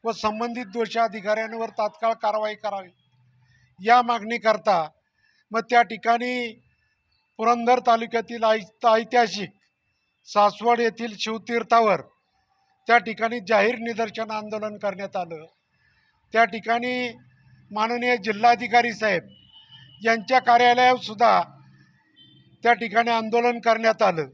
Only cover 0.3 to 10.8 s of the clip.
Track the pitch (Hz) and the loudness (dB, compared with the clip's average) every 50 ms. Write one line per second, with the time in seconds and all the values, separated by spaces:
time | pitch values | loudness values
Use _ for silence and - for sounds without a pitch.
0.3 | 214 220 233 240 233 240 247 190 185 233 226 208 214 226 233 220 190 220 180 208 | -4 -4 -8 -8 -8 -10 -12 -10 -6 -6 -6 -4 -2 -2 -2 -2 -4 -8 -4 -4
1.3 | 214 220 220 214 220 226 226 226 226 - 214 208 208 - 233 226 226 226 - 214 | -4 -4 -4 -8 -8 -8 -8 -8 -4 -4 -6 -6 -4 -4 -4 -4 -2 -2 -4 -4
2.3 | 202 214 214 214 214 208 - 208 196 196 190 175 _ _ _ _ _ _ _ _ | -2 -2 -4 -6 -8 -8 -10 -10 -8 -10 -14 -16 _ _ _ _ _ _ _ _
3.3 | _ _ _ _ _ _ _ _ _ _ 185 220 240 247 240 233 240 226 202 220 | _ _ _ _ _ _ _ _ _ _ 2 4 4 4 4 2 -2 -4 -4 -6
4.3 | 233 233 202 220 214 208 214 220 196 170 156 156 _ _ _ _ _ _ _ _ | -6 0 0 0 0 2 2 0 0 0 0 -4 _ _ _ _ _ _ _ _
5.3 | _ _ _ _ 208 226 226 226 247 240 233 175 226 196 - 226 233 233 247 247 | _ _ _ _ -6 -6 -4 2 2 2 2 2 -4 -6 0 0 0 0 0 -4
6.3 | 247 247 240 226 214 _ _ _ _ _ _ _ _ _ _ _ _ _ _ _ | -4 -6 -6 -8 -10 _ _ _ _ _ _ _ _ _ _ _ _ _ _ _
7.3 | _ - 220 233 240 233 233 233 254 254 - 247 226 226 226 214 - 233 220 - | _ -2 0 0 0 0 2 2 2 2 4 2 2 2 0 -4 -4 -6 -6 -6
8.3 | 233 233 226 220 220 220 196 - _ _ - 233 220 226 233 - 254 240 233 208 | -8 -2 0 0 0 0 -2 -10 _ _ 2 2 2 2 0 0 2 2 2 2
9.3 | 170 202 196 - _ _ _ _ _ _ _ _ _ _ _ _ _ _ _ - | -2 -8 -10 -10 _ _ _ _ _ _ _ _ _ _ _ _ _ _ _ -4
10.3 | - 208 208 208 196 - 208 233 240 226 | 0 2 2 2 0 0 0 0 0 2